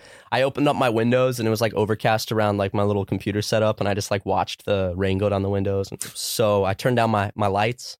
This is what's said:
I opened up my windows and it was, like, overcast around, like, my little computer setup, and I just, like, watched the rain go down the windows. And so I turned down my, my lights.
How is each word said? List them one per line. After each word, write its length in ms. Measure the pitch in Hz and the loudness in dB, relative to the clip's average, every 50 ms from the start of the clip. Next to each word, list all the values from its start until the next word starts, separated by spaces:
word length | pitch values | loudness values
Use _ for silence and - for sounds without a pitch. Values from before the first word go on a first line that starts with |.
| - - - - - - 120 | -18 -20 -20 -20 -8 -4 -2
I 80 | 123 131 | 0 0
opened 220 | 139 135 - 143 | 0 0 0 0
up 100 | 147 127 | 2 2
my 120 | 127 135 123 | 2 2 2
windows 500 | 110 113 117 120 123 127 131 131 127 120 | 2 2 2 2 4 4 2 2 0 0
and 80 | 110 | 0
it 40 | 110 | 0
was, 100 | 110 104 | 0 0
like, 140 | 117 107 - | 0 0 0
overcast 580 | 101 107 101 110 - - 120 110 110 - - 113 | 0 0 0 0 0 2 0 0 0 0 -2 -2
around, 240 | 110 107 104 101 | 0 2 2 2
like, 160 | 101 98 98 - | 0 0 0 0
my 120 | 107 101 | 0 0
little 200 | 101 104 101 95 | 0 0 0 -2
computer 380 | - 101 98 - 104 98 104 101 | -2 -4 -4 -2 -2 -2 -2 -2
setup, 380 | - 113 110 107 107 107 - | 0 0 2 2 0 0 0
and 60 | 101 101 | -2 -2
I 40 | 101 | -2
just, 180 | 101 - - | -2 -2 -4
like, 140 | 104 98 - | -4 -4 -2
watched 400 | 95 95 92 95 - - - - | -2 0 0 -2 -2 -6 -8 -4
the 300 | - 101 98 95 92 87 | -2 -2 0 0 -2 -2
rain 220 | 92 98 95 95 95 | -2 0 0 0 0
go 100 | 104 101 | 0 0
down 140 | 101 98 98 | 0 0 0
the 80 | 98 | 0
windows. 400 | 101 98 98 101 98 98 98 - | -2 -2 -2 -2 -2 -2 -4 -6
And 120 | - - - | -8 -10 -10
so 600 | - - - - - - - 113 104 104 101 95 | -10 -10 -10 -8 -4 -2 0 2 4 4 2 2
I 80 | 92 98 | 0 0
turned 240 | - - 135 123 | 0 0 0 2
down 140 | 117 113 113 | 2 2 2
my, 220 | 110 104 98 104 - | 2 2 0 -2 -2
my 140 | 107 104 101 | -2 -2 0
lights. 500 | 95 101 107 117 127 - - - - | 0 0 0 -2 -2 -6 -12 -16 -18